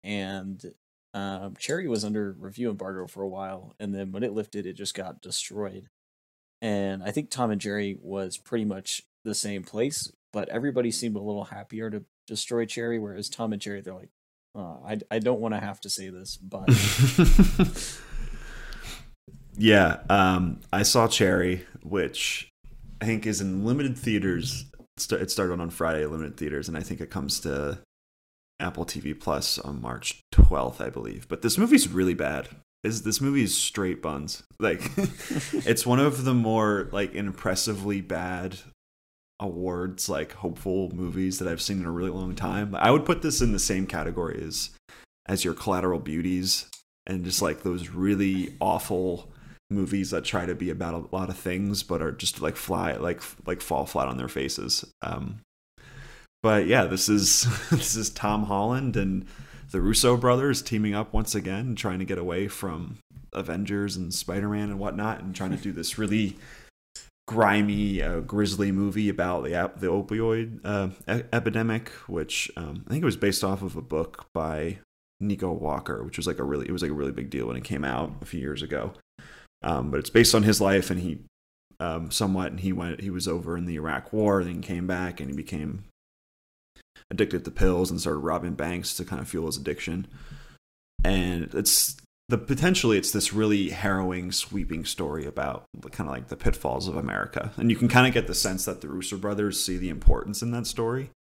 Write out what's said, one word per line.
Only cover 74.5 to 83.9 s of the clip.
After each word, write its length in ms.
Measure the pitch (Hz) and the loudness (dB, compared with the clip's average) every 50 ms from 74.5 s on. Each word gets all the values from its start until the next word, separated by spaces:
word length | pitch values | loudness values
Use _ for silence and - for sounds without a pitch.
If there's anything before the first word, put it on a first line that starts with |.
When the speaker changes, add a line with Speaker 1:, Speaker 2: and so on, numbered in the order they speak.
| 78 78 78 82 95 98 - _ _ _ _ _ _ _ | -2 -2 -4 -4 -6 -8 -14 _ _ _ _ _ _ _
Speaker 2:
Nico 320 | 98 104 101 - 95 90 82 | -2 -2 0 0 0 -2 -2
Walker, 500 | - 82 76 73 - - - 67 53 57 | -2 -2 -2 -2 -2 -4 -6 -6 -6 -6
which 140 | - - | -8 -6
was, 100 | - - | -4 -4
like, 120 | - - - | -4 -2 -2
a 60 | 67 | -2
really, 220 | 71 73 71 64 | -2 -2 -2 -2
it 60 | - 90 | -4 -4
was, 80 | 87 | -2
like, 100 | 87 76 | -2 -2
a 40 | 73 | -2
really 180 | 73 71 69 69 | -2 -2 -4 -4
big 160 | - 67 - | -6 -8 -6
deal 200 | - 67 58 57 | -4 -4 -4 -4
when 80 | 62 | -4
it 80 | 64 64 | -6 -6
came 200 | - - 69 76 | -6 -4 -4 -2
out 280 | 67 64 62 78 - - - - | -2 -2 -4 -4 -6 -8 -12 -12
a 20 | |
few 160 | - - 82 | -10 -8 -6
years 220 | 65 71 73 - 73 | -6 -6 -6 -6 -6
ago. 320 | 76 76 67 57 101 - - _ _ _ - - - - - - _ _ _ | -6 -6 -4 -4 -6 -8 -12 _ _ _ -20 -20 -20 -20 -20 -20 _ _ _
Um, 300 | - - 82 67 64 73 | -4 -2 -2 0 -2 -2
but 100 | 67 71 | -2 -2
it's 80 | - - | -4 4
based 260 | - 113 117 - - | 6 8 8 8 8
on 100 | 110 104 | 6 6
his 180 | 107 107 92 101 | 6 6 6 4
life, 260 | 98 98 98 87 - | 4 4 4 4 2
and 100 | 90 90 | -2 -2
he, 180 | 90 90 76 - - - _ _ _ _ _ _ _ _ _ _ | -2 -4 -6 -6 -10 -18 _ _ _ _ _ _ _ _ _ _
um, 320 | - 87 80 82 82 78 | -6 -4 -4 -4 -6 -4
somewhat, 420 | - - 110 98 95 92 92 - - | -2 0 2 2 2 0 0 -2 -4
and 80 | 87 | -2
he 120 | 92 95 92 | -2 -2 0
went, 300 | 92 87 85 82 - 98 | 0 -2 -4 -6 -6 -6
he 80 | 98 | -6
was 180 | 90 90 87 92 | -4 -4 -2 -2
over 260 | 82 87 82 76 85 | -2 -2 -2 -4 -4
in 120 | 85 87 | -4 -4
the 80 | 87 85 | -4 -4
Iraq 400 | 76 76 80 | -4 -4 -4